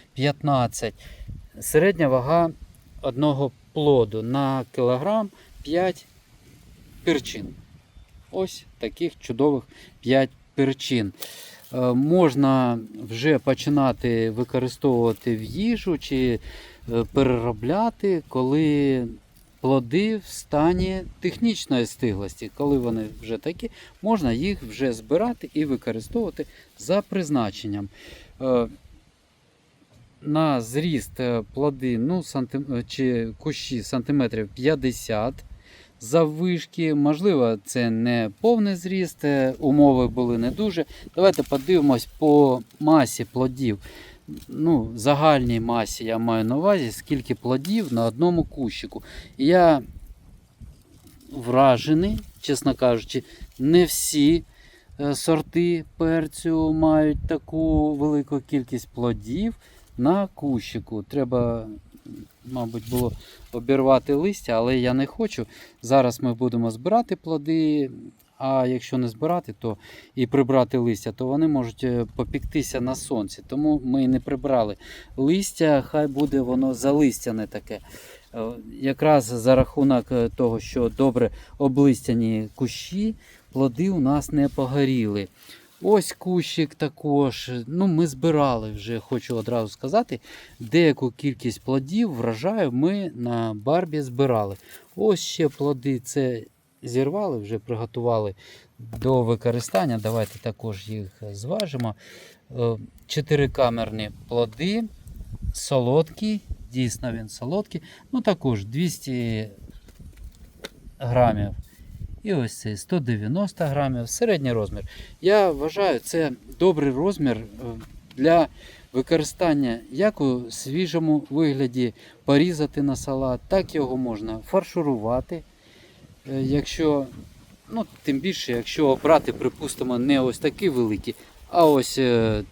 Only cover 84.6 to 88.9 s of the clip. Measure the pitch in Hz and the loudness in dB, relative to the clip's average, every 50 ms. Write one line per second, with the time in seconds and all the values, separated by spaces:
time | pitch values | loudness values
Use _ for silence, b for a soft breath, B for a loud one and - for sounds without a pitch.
84.6 | 135 123 139 143 139 131 131 123 110 104 101 104 98 - B B B B B B | -2 0 0 2 2 2 2 0 0 0 -2 -4 -6 -8 B B B B B B
85.6 | B B B _ 175 190 214 202 175 - - - - 180 180 175 156 - - 165 | B B B _ 2 4 4 4 2 0 -8 -8 -4 -2 0 0 -2 -2 -2 -2
86.6 | 156 139 - - 156 139 - - - 147 143 143 139 127 113 - - 127 127 120 | -2 -2 -4 -4 -6 -6 -4 -6 -2 0 2 2 2 2 0 -4 -8 -8 -8 -8
87.6 | 113 127 160 180 196 190 160 156 170 151 135 131 147 165 151 151 143 135 120 113 | -8 -6 -2 0 0 2 2 2 0 0 -2 -2 0 2 2 4 4 2 2 -2
88.6 | 110 107 104 104 98 113 | -4 -6 -8 -8 -8 -6